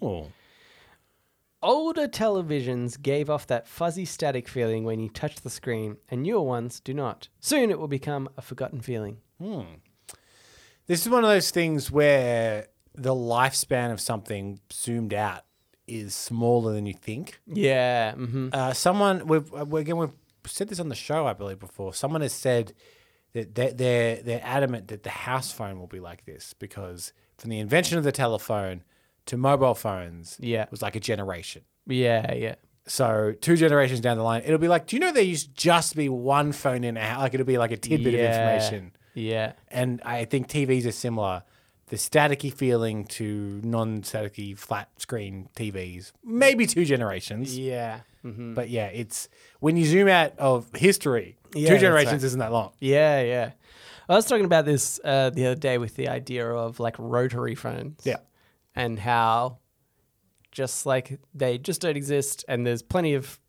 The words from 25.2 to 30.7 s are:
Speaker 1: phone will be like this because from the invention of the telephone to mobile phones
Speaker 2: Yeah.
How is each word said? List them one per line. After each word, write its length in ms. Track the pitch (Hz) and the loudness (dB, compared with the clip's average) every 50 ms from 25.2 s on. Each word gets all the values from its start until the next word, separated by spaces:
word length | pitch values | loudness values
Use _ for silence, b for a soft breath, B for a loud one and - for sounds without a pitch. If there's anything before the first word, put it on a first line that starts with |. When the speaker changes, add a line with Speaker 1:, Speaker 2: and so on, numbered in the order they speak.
| - 123 127 131 - - | -6 -4 -4 -4 -4 -6
Speaker 1:
phone 280 | - - 110 98 95 90 | -8 -8 -8 -8 -10 -12
will 80 | 90 | -14
be 120 | 87 87 92 | -14 -14 -16
like 260 | 90 85 85 - _ | -14 -16 -18 -18 _
this 280 | - - - - - - | -20 -18 -18 -18 -20 -16
because 600 | _ 101 101 - 101 95 90 90 85 - - - _ _ _ _ | _ -16 -14 -12 -12 -12 -12 -12 -14 -14 -16 -16 _ _ _ _
from 120 | - - 117 | -14 -10 -8
the 100 | 110 107 | -6 -6
invention 380 | 107 101 143 175 180 - 170 | -2 2 2 2 2 2 0
of 60 | 170 147 | 0 0
the 80 | 139 | 0
telephone 720 | - - 131 117 113 104 - - 113 104 98 95 92 90 - _ _ _ _ _ _ _ _ | 0 0 0 0 0 -2 -2 -2 -2 -2 -2 -4 -6 -10 -14 _ _ _ _ _ _ _ _
to 100 | - 127 | -8 -4
mobile 380 | 123 131 139 143 135 135 127 113 | 0 2 2 4 4 4 2 2
phones 600 | - - 107 98 92 87 85 85 85 82 - - - | 0 -2 -4 -4 -4 -8 -12 -14 -16 -16 -18 -14 -8
Speaker 2:
Yeah. 260 | 127 117 117 110 107 - | -4 -2 -2 -2 -2 -4